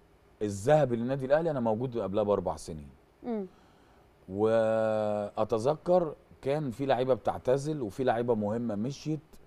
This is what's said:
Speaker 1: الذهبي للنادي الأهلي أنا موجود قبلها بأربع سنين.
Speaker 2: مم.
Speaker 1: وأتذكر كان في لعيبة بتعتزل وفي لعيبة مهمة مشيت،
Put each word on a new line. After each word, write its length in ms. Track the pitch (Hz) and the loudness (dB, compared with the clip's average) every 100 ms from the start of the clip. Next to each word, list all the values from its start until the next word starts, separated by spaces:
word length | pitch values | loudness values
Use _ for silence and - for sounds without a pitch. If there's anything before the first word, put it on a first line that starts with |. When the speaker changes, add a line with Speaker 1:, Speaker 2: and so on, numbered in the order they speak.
| _ _ _ - | _ _ _ -6
Speaker 1:
الذهبي 540 | 107 101 117 151 131 117 | -6 -2 4 4 4 0
للنادي 300 | 120 139 131 | -2 -4 0
الأهلي 260 | 147 170 | 2 2
أنا 80 | 139 | 0
موجود 380 | 117 107 131 117 | 0 0 -2 -4
قبلها 260 | 95 101 | -2 0
بأربع 320 | 101 98 90 85 | 2 2 0 -6
سنين. 340 | - 80 71 65 _ _ | -8 -12 -14 -20 _ _
Speaker 2:
مم. 220 | 247 220 185 - - _ _ _ _ _ - | -6 -6 -6 -12 -20 _ _ _ _ _ -8
Speaker 1:
وأتذكر 1800 | 98 110 113 110 110 110 107 107 104 104 - 107 110 123 156 175 180 160 - _ - | 0 2 4 2 2 2 0 0 -2 -4 -2 0 0 0 0 2 2 2 -6 _ -8
كان 300 | 135 147 143 | -4 -2 -2
في 140 | 104 139 | -2 0
لعيبة 280 | 120 131 | 2 2
بتعتزل 680 | 117 - 85 - 139 143 156 | 0 0 -2 0 0 0 -4
وفي 220 | 107 113 | -6 -2
لعيبة 320 | 127 117 120 110 | 0 2 2 0
مهمة 400 | 104 117 120 101 | 0 -2 -4 -4
مشيت، 440 | 120 143 151 156 - - | -4 -6 -6 -6 -8 -20